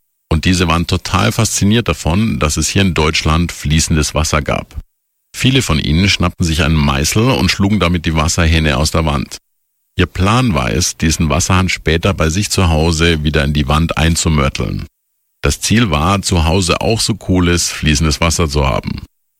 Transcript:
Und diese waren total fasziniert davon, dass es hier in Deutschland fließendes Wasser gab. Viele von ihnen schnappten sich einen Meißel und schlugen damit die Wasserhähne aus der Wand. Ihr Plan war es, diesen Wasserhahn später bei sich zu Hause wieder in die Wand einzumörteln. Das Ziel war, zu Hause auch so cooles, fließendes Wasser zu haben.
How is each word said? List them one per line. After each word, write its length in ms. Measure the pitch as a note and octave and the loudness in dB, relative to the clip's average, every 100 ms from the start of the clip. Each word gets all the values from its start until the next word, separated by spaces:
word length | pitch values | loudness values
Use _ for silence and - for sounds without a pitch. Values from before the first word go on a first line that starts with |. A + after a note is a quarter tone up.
| _ _ - | _ _ -2
Und 160 | D#2+ F2+ | 0 2
diese 220 | F2+ E2+ | 0 2
waren 180 | E2+ E2+ | 0 0
total 460 | F#2 - F#2+ G#2 | -4 -2 0 0
fasziniert 540 | A2 - - G2+ A#2 G2 | 0 -2 0 2 2 0
davon, 520 | E2+ D#2 F#2 A2+ - | -2 -2 0 0 0
dass 180 | D#2 - | -2 0
es 140 | - | 0
hier 100 | G2+ | 2
in 140 | G3 | 2
Deutschland 580 | D#2 D2+ - D#2+ D#2+ E2+ | 2 0 0 0 0 -2
fließendes 640 | - D2 D#2 - D#2 C#2+ | -4 0 0 2 0 0
Wasser 260 | D2+ D2+ D2+ | -2 0 -2
gab. 340 | C#2 G1+ - - - _ _ _ _ - | -2 -6 -6 -14 -14 _ _ _ _ -2
Viele 240 | B2+ C3 | 0 0
von 180 | - D2 | 0 -2
ihnen 300 | - D#2+ G2 | 0 2 2
schnappten 380 | - F2+ - E2 | 0 -2 0 -2
sich 160 | D#2 | 0
einen 140 | D#2 D#2+ | 2 2
Meißel 540 | C#2+ C#2 D#2 A2 B2 | 2 0 0 0 2
und 200 | C2 F2+ | 2 0
schlugen 280 | - G2 G#2 | 0 0 2
damit 280 | E2+ F2+ D#2+ | 0 0 0
die 80 | |
Wasserhähne 640 | D#2 D#2 - D#2+ D#2+ D#2 C2 | 0 0 2 2 2 2 0
aus 120 | D2+ | 0
der 140 | E2+ | 0
Wand. 320 | D#2 C#2+ - - _ _ _ _ _ - | 0 -2 -6 -12 _ _ _ _ _ -2
Ihr 80 | F2 | -2
Plan 480 | - F#2 A#2+ B2+ | 0 0 2 2
war 160 | C#2+ B1 | 0 0
es, 260 | A1+ - - | -2 -2 -2
diesen 320 | E2 - D#2+ | -2 0 0
Wasserhahn 400 | D2 - F#2 F2+ | 0 2 0 0
später 460 | - D2+ E2 G2+ | -2 0 0 0
bei 160 | D2 D#2+ | 0 0
sich 180 | F2 G#2 | 0 -2
zu 220 | - F2 | 0 2
Hause 520 | D2+ E2 D#2 E2+ D#2+ | 2 2 2 2 2
wieder 220 | D2+ D2+ | 0 0
in 80 | C#2+ | 0
die 160 | D2+ C#2 | 0 0
Wand 300 | D2+ E2 - | 0 0 0
einzumörteln. 880 | E2 E2 F2 D2+ C#2 - G1+ G1+ - _ _ _ _ - | 0 2 0 0 0 -2 -6 -6 -10 _ _ _ _ -4
Das 180 | D2 - | -4 -2
Ziel 300 | - G#3 A3 | 0 2 2
war, 320 | D2+ E2 G2 | 0 0 0
zu 240 | - F#2 E2 | 0 0 2
Hause 340 | F#2+ E2+ - | 0 0 -2
auch 200 | F2+ A2+ | 0 -2
so 160 | - F#2 | -2 -4
cooles, 520 | - F2+ F2 F2 - | 0 2 2 0 -2
fließendes 540 | - D#2+ D2 D#2+ C#2+ | -2 0 0 0 0
Wasser 260 | E2 E2+ D#2+ | 0 0 0
zu 180 | D2 C2+ | 0 0
haben. 360 | - - - - _ _ | -2 -6 -8 -12 _ _